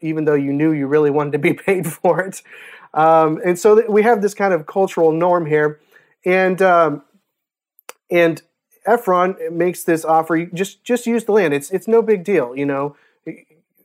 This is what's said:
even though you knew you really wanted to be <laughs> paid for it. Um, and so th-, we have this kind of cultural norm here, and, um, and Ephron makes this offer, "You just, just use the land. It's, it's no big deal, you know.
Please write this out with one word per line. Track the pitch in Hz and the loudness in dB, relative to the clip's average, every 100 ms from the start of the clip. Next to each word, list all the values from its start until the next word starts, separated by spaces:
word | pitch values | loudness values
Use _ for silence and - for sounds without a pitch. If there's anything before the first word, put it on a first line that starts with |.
even | 160 156 156 | -8 -4 0
though | |
you | 147 139 | 0 0
knew | 139 160 | -2 0
you | 151 135 | -2 0
really | 151 147 | 2 2
wanted | 143 147 | 0 -2
to | 143 | -2
be | 156 | -2
<laughs> | 143 - | -2 -2
paid | 190 165 | -4 -4
for | 151 180 170 | -4 -2 0
it. | 190 - - - - - - | -4 -10 -18 -20 -20 -20 -8
Um, | 151 160 160 160 160 180 | 0 4 4 2 0 -2
and | 180 | 0
so | 214 214 | 4 4
th-, | 233 | 4
we | 208 | 2
have | 214 226 | 2 2
this | 196 | 0
kind | 196 196 | -2 -2
of | 170 151 | -2 -2
cultural | 196 190 - 165 | -2 -2 2 2
norm | 160 180 175 156 | 2 2 0 0
here, | 151 151 151 _ _ _ _ 185 | 0 0 -4 _ _ _ _ -2
and, | 185 185 180 | 0 0 2
um, | 190 175 160 147 - _ _ _ _ _ _ _ - - - | 4 4 2 -2 -12 _ _ _ _ _ _ _ -20 -20 -2
and | 175 170 151 - _ _ _ 190 | 2 2 0 -10 _ _ _ -2
Ephron | 233 196 180 185 190 160 | 0 2 0 0 -2 -6
makes | 170 180 175 | -4 -2 -2
this | - 160 160 | -2 -2 0
offer, | 160 160 165 | 0 0 -2
"You | 170 | -4
just, | 175 196 - | -6 -8 -8
just | - 240 240 | -4 -4 -2
use | 233 214 | -4 0
the | |
land. | 214 170 | 0 0
It's, | - - | -2 -4
it's | 190 - | -8 0
no | 226 | 0
big | 214 208 | 2 -2
deal, | 170 190 120 131 | 0 -2 -2 -4
you | 143 | -4
know. | 147 147 143 _ _ - - _ _ _ _ | -4 -6 -10 _ _ -18 -18 _ _ _ _